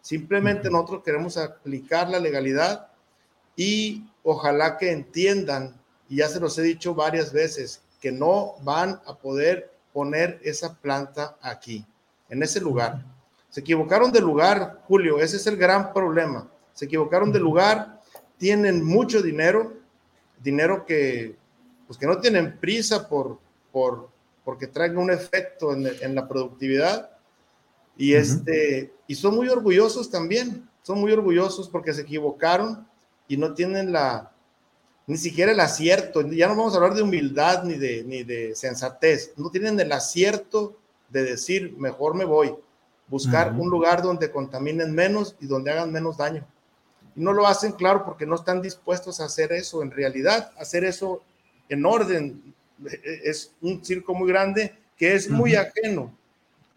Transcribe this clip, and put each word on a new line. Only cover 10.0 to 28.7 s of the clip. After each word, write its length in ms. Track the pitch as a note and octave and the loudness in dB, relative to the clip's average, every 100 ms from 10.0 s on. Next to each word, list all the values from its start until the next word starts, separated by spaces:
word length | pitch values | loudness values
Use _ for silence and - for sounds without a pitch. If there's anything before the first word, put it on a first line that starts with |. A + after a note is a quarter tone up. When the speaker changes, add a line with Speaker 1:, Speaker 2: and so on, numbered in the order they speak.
| C#3+ D3+ F3 - | -4 -2 -2 -4
Speaker 1:
esa 300 | D#3 D3 E3 | -8 -8 -10
planta 640 | - C#3+ C#3 C#3 D3 D3 - | -8 -4 -4 -6 -10 -12 -12
aquí, 440 | B2+ A2 A#2+ A2 G#2+ _ _ _ - | -14 -12 -12 -14 -14 _ _ _ -10
en 120 | B2 | -6
ese 180 | D#3 G3+ | -4 -2
lugar. 420 | E3 A#2+ A#2 C3 - - _ _ _ | -2 -2 -2 -6 -14 -20 _ _ _
Se 100 | C#3+ | -8
equivocaron 520 | D3 D#3+ D#3 G3+ B3+ | 0 0 4 4 6
de 100 | A#3+ | 6
lugar, 600 | F3 D3 F3+ G3 F3+ - - | 4 4 4 4 -2 -8 2
Julio, 320 | G3 E3 D3 | 4 4 2
ese 180 | D#3+ G3 | 2 0
es 80 | G#3+ | -2
el 100 | G3 | 2
gran 360 | F3+ G3 G3 | 4 4 2
problema. 560 | G3 F3 E3 D#3 A#2+ - _ _ | -2 0 0 0 -4 -10 _ _
Se 120 | - | -12
equivocaron 460 | C#3 D#3 D3+ F3+ G3+ | -4 -2 2 2 2
de 80 | F#3+ | 2
Speaker 2:
Ujú. 80 | E3+ | 4
Speaker 1:
lugar, 520 | E3 G3+ G#3+ - - _ - _ - | 4 4 4 -2 -16 _ -20 _ -4
tienen 460 | F#3 G#3 G3+ F3 | 2 4 4 2
mucho 380 | D#3 G3+ B3 A3 | 4 4 4 2
dinero, 520 | E3+ D3+ E3 G#3+ A3 - _ _ _ _ _ - | 0 2 4 4 0 -8 _ _ _ _ _ -8
dinero 440 | C3 C#3+ E3 F#3+ | -2 2 2 0
que, 500 | F3+ D#3 C3+ A#2+ A2+ - _ _ _ _ | 0 0 0 -2 -8 -14 _ _ _ _
pues, 140 | - - | -20 -6
que 80 | C#3+ | -2
no 100 | F#3 | 2
tienen 380 | A#3 G3 D#3+ - | 2 2 0 -4
prisa 480 | F3 A3+ A3 G#3 - | -2 -2 0 -2 -2
por, 300 | C#3+ C3 A2+ _ _ _ | -4 -4 -8 _ _ _
por, 380 | C3 B2+ A#2 - _ _ _ | -2 0 -2 -10 _ _ _
porque 240 | C3 B2+ C3 | -12 -10 -8
traigan 300 | D3 E3+ F3 | -2 0 0
un 140 | F#3 | 0
efecto 640 | F3 - F#3+ F#3 - D#3 | 0 0 -4 -4 -6 -4
en, 140 | C3+ C3 - | -2 -4 -4
en 140 | C3+ | -4
la 120 | C3+ C3 | -4 -4
productividad. 840 | C3 B2+ - C3+ C3+ E3+ A3+ - _ _ _ _ _ _ _ _ - | -4 -6 -6 0 2 2 0 -8 _ _ _ _ _ _ _ _ -2
Y, 160 | C#3 | 4
Speaker 2:
Ujú. 80 | D3 | 4
Speaker 1:
este, 720 | D3 D3+ D#3+ D#3 D3 | 4 0 0 0 2